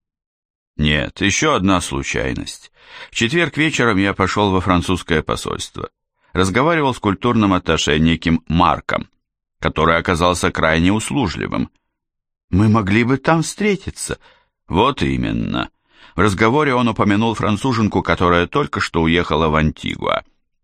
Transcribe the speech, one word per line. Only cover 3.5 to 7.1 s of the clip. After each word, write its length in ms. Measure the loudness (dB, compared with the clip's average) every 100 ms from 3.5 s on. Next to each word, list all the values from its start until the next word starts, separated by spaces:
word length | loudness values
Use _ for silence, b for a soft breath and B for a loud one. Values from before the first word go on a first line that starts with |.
| -2
вечером 400 | -2 0 0 2
я 160 | 0
пошёл 380 | 0 0 2 2
во 100 | 2
французское 640 | 2 0 0 -4 0 -2
посольство. 640 | 0 -6 -6 -8 -10 -12 -14 _ _ _ _
Разговаривал 580 | -2 0 2 0 0 -2
с 60 | -2
культурным 560 | -2